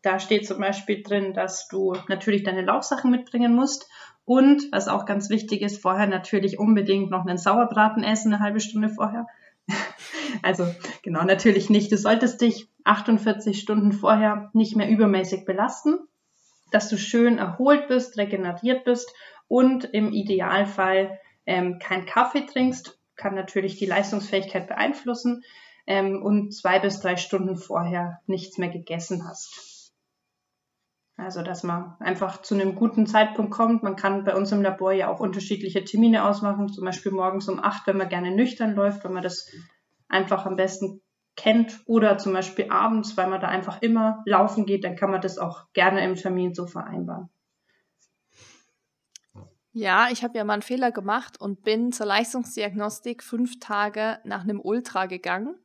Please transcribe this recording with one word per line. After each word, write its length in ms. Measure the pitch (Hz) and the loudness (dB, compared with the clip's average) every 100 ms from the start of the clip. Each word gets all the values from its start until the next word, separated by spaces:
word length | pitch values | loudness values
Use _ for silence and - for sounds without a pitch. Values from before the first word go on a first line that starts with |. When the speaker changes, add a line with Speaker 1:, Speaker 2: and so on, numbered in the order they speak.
Speaker 1:
Da 160 | 196 196 | 0 -2
steht 260 | - 214 | 0 -2
zum 140 | - 190 | 0 -4
Beispiel 420 | 196 202 - 202 | -2 -4 -4 -6
drin, 320 | 202 202 196 | -2 -2 -2
dass 340 | 185 185 - - | -4 -4 -6 -8
du 280 | 190 190 185 - | -2 -2 -2 -4
natürlich 360 | 190 - 202 | -2 0 0
deine 180 | 202 185 | 0 -2
Laufsachen 480 | 185 254 - 269 254 | 0 -2 0 0 2
mitbringen 460 | 247 247 240 240 | 2 0 0 4
musst 340 | 240 262 - - - - _ | 4 2 -2 -12 -20 -20 _
und, 460 | - 254 269 285 - | 2 6 8 8 4
was 160 | 196 202 | -2 0
auch 180 | 202 | -2
ganz 260 | - 202 - | 0 -4 0
wichtig 320 | 214 - 202 | -2 0 -2
ist, 180 | 202 202 | -2 -2
vorher 240 | - 190 | -2 2
natürlich 540 | 208 185 - 202 190 - | 2 0 0 0 0 2
unbedingt 500 | 214 214 190 196 185 | 4 6 6 2 2
noch 160 | 185 | -2
einen 140 | 180 180 | -2 0
Sauerbraten 640 | 196 214 233 214 214 226 | 2 4 4 4 4 4
essen, 300 | 220 214 220 | 0 2 2
eine 100 | 208 | 2
halbe 160 | 208 214 | 0 0
Stunde 300 | - 214 214 | -2 -2 -2
vorher. 360 | - 208 226 233 _ _ _ - | -2 -4 -4 -10 _ _ _ -6
<laughs> 60 | 202 - - - 311 294 240 | -6 -6 -12 -14 -10 -8 -2
Also, 240 | 180 185 175 175 - - | -2 0 -2 -4 -14 -12
genau, 200 | - 160 | -4 0
natürlich 460 | 180 190 226 196 - | 2 6 6 4 4
nicht. 220 | 208 208 | 2 4
Du 60 | 208 | 0
solltest 440 | 208 226 247 - | 4 4 2 2
dich 260 | 240 - - _ | 0 0 -10 _
achtundvierzig 760 | - 214 - 220 214 202 214 196 | 0 2 4 2 2 -2 -2 -4
Stunden 320 | - 214 202 | 0 2 2
vorher 580 | 202 196 214 214 208 - | 2 4 4 4 0 0
nicht 220 | 220 214 | 2 2
mehr 140 | 214 208 | 0 2
übermäßig 560 | 214 208 190 180 190 | 4 6 4 0 -4
belasten, 540 | - 190 233 - 302 349 - _ _ _ _ _ _ | -4 -2 -2 0 0 0 -4 _ _ _ _ _ _
dass 180 | 208 208 | 0 0
du 80 | 196 | -4
schön 400 | - 233 240 226 | 0 4 4 4
erholt 500 | 185 170 262 294 285 | -2 2 6 6 4
bist, 300 | 254 247 214 | 0 0 -4
regeneriert 640 | 202 190 180 175 233 254 | -2 -2 -4 -2 0 0
bist 300 | 247 240 - - - - _ | 2 0 -2 -18 -20 -20 _
und 380 | 202 254 254 | 4 6 4
im 260 | - 214 214 | -2 0 0
Idealfall, 1080 | 214 196 185 175 190 202 202 190 190 196 190 _ _ | 0 0 0 2 0 0 0 2 2 0 -6 _ _
ähm, 320 | - 180 180 175 | -4 -2 -2 -4
keinen 300 | - 185 175 | -6 -6 0
Kaffee 400 | 226 254 285 - | 2 2 0 -4
trinkst. 500 | 262 254 247 - _ _ | 0 0 0 -12 _ _
Kann 200 | - 202 | -8 -6
natürlich 420 | 190 185 196 190 - | -6 -4 -2 -2 -4
die 80 | |
Leistungsfähigkeit 840 | 190 185 202 208 - 196 190 185 - | -2 0 0 -4 -2 -4 -2 -8 -6
beeinflussen, 760 | - 226 285 247 233 240 240 - - - _ | -2 -2 -2 -6 -2 -2 -4 -10 -20 -20 _
ähm, 380 | - 196 196 196 | -2 0 0 -2
und 280 | 202 208 202 | 2 2 0
zwei 280 | - 185 190 | -4 0 2
bis 200 | 196 - | 2 -2
drei 160 | 185 | -4
Stunden 400 | 180 - 190 185 | -4 -2 -2 -2
vorher 640 | 180 - 175 175 175 175 170 | -4 -4 -4 -2 -2 -4 -8
nichts 320 | - 190 190 - | -6 -6 -6 -6
mehr 120 | 175 | -6
gegessen 580 | 170 - 170 - 180 165 | -6 -8 -8 -6 -8 -8
hast. 640 | - - - - - - _ _ _ _ _ _ _ _ _ _ _ _ | -14 -16 -18 -20 -20 -20 _ _ _ _ _ _ _ _ _ _ _ _
Also, 280 | - 185 185 | -14 -10 -8
dass 180 | 170 175 | -8 -6
man 340 | 175 175 180 - | -6 -6 -8 -8
einfach 420 | 190 190 190 - | -6 -2 -4 -6
zu 140 | - | -4
einem 180 | 196 190 | 0 0
guten 320 | 190 226 226 | 0 0 2
Zeitpunkt 460 | 208 214 214 - 202 | 4 4 2 0 -4
kommt. 320 | - 226 226 | 0 2 2
Man 120 | 196 | 0
kann 280 | 190 196 196 | -2 -2 0
bei 120 | 196 | 0
uns 160 | 190 202 | 0 0
im 120 | 208 | 2
Labor 300 | 196 190 190 | 0 0 0
ja 160 | 190 190 | 2 0
auch 100 | 185 | -2
unterschiedliche 640 | 208 190 - 202 196 190 | -4 -4 -6 -6 -2 -4
Termine 420 | 185 214 233 220 | -2 4 6 6
ausmachen, 440 | 202 202 208 202 202 | 4 0 -2 -2 -4
zum 160 | 196 | -4
Beispiel 260 | 185 180 202 | -8 -6 -4
morgens 360 | 190 185 196 196 | -2 -2 -2 -4
um 160 | 185 | -2
acht, 220 | 202 - | -2 -2
wenn 120 | - 196 | -2 -2
man 120 | 185 | -2
gerne 220 | 180 180 | -4 0
nüchtern 420 | 196 247 - 220 | 2 2 0 -2
läuft, 300 | 202 202 202 | 0 0 -2
wenn 100 | 185 | -8
man 80 | 185 | -6
das 260 | 180 175 - - 170 _ _ _ _ | -6 -8 -14 -20 -20 _ _ _ _
einfach 360 | 190 190 190 | -2 0 -2
am 100 | 190 | -2
besten 460 | 185 190 - 196 - _ _ _ | -2 -2 -2 -8 -8 _ _ _
kennt, 460 | - 220 226 226 - - | -2 2 4 2 -4 0
oder 320 | 226 214 202 | 2 4 2
zum 140 | 202 | 0
Beispiel 360 | 185 185 - - | -2 -4 -6 -2
abends, 480 | 185 220 220 208 - | 0 2 0 -2 -2
weil 100 | 185 | -2
man 140 | 190 | -2
da 60 | 190 | -2
einfach 340 | 185 196 - | -4 -6 -4
immer 400 | 233 226 220 214 | 0 2 2 0
laufen 420 | 196 190 202 - 196 | 2 4 4 2 0
geht, 160 | 196 | 0
dann 120 | 185 | -2
kann 140 | 175 190 | -2 -2
man 120 | 185 | -2
das 180 | 185 175 | -4 -6
auch 260 | 175 - _ | -8 -10 _
gerne 320 | - 180 196 | 4 4 4
im 80 | 185 | 0
Termin 400 | 180 190 180 180 | -2 -4 -2 -2
so 140 | 175 175 | -4 -10
vereinbaren. 600 | 175 - 175 175 175 180 _ _ _ _ _ _ _ _ _ _ _ - _ _ _ _ _ _ - _ - - _ _ | -10 -10 -8 -8 -10 -14 _ _ _ _ _ _ _ _ _ _ _ -20 _ _ _ _ _ _ -20 _ -20 -20 _ _
Speaker 2:
Ja, 380 | 226 202 185 240 | -6 2 4 2
ich 120 | 240 | 0
habe 140 | 240 233 | -6 -4
ja 60 | |
mal 100 | 208 | -2
einen 80 | 208 | -4
Fehler 300 | - 254 247 | -4 -2 -2
gemacht 500 | 226 190 226 247 - | -2 -4 -4 -6 -12
und 220 | 202 196 | -10 -4
bin 280 | 214 220 240 | -2 0 0
zur 140 | 240 | -2
Leistungsdiagnostik 1160 | 208 202 233 254 240 - 208 196 208 214 240 240 | 0 0 0 -6 -8 -6 -6 -4 -6 -8 -10 -10
fünf 360 | - 233 247 247 | -8 -4 -4 -6
Tage 600 | - 208 208 208 220 226 | -6 -2 -2 -2 -4 -6
nach 200 | 208 202 | -8 -6
einem 160 | 180 202 | -4 -4
Ultra 480 | 185 226 247 190 185 | -2 -4 -2 -4 -4
gegangen. 480 | 185 180 180 247 370 | -6 -6 -4 -6 -10